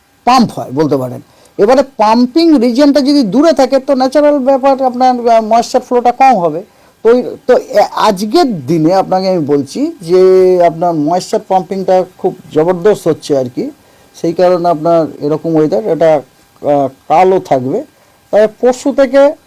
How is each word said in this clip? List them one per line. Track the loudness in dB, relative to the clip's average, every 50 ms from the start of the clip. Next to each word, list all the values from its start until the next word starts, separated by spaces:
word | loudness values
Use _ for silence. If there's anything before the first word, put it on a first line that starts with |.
| _ _ _ _ -2
পাম্প | 2 2 2 2 0
হয় | -2 -10 -12 -8
বলতে | -4 -2 -2 -2 -2 -4
পারেন। | -4 -8 -10 -14 -18 _ _ _ _ _ _ -2
এবারে | 2 2 2 2 0 -2 _ -2
পাম্পিং | 0 2 2 2 0 0 0 0 2 2 2 2
রিজিয়নটা | 2 0 2 2 2 2 2 2
যদি | 0 2 0 0 0
দূরে | 0 0 0 2 2 2
থাকে | 2 0 0 0 -2
তো | 0 -2 -2
ন্যাচারাল | -2 -2 0 0 2 2 2 2 0
ব্যাপার | 0 0 0 0 2 0 0 0
আপনার, | -2 -4 -2 0 0 0 0 0 0 2
আহ, | 2 2
ময়েশ্চার | 2 2 0 0 0 0 -4 -4
ফ্লোটা | -4 -2 -4 0 0 0
কম | 0 2 2 2 4 2
হবে। | 0 -2 -4 -6 -12 _ _ _ _ _ _ _ 0
তো | 2
ওই, | 2 2 0 -4 -10 -10 0 0
তো | 0 0
এ-, | 0 -2 0 0 0 0
আজকের | -2 -2 0 0 0 -2 -6 -2 0 0 0 0 -2 -8 -4
দিনে | -4 -2 0 0 2 0
আপনাকে | 0 0 -2 -2 -2 -2 -2
আমি | -2 -2
বলছি | -2 -2 -2 -2 -2 -4 -6 -6 -6 -6 -6 -10
যে | -6 0 2 4 4 4 4 4 4 2 2 2 2 0
আপনার | 0 0 -4 -2 -2
ময়েশ্চার | -2 -2 -2 -2 -4 -4 -4 -6 -6 -4 -2
পাম্পিংটা | -2 -2 -2 -4 -8 -6 -2 0 0 0 0 -4 _ _
খুব | -6 -6 -6 -6 -18 -6
জবরদস্ত | -2 -2 0 0 -2 0 0 0 0 0 -2 -4
হচ্ছে | -4 -4 -4 -4 -2 -2
আর | -2 -4 -6
কি, | -8 -10 -10 -10 _ _ _ _ _ _ _ _
সেই | -8 -8 -6 -2
কারণে | 0 2 2 2 2 0 -2
আপনার | -2 0 0 0 0 0 0 -2 -6 -8
এরকম | -6 -4 -4 -4 -4 -2 0
ওয়েদার। | 0 0 0 -2 -4 -2 -2
এটা, | -2 0 2 2 2
আহ, | 0 -2 _ _ _ _ _ _ _ -4 -2 0 0 -2 -4 -6 _ _ -2
কালও | 2 2 2 2 2 -2
থাকবে। | 0 -2 -2 -2 -2 -4 -6 -6 -8 -10 _ _ _ _ _ _ _ -4
তবে | 0 0 0 0
পরশু | -2 -2 -2 -2 -2 0 -4 -4 0
থেকে | 0 -2 2 2 2 2 2 0 _ _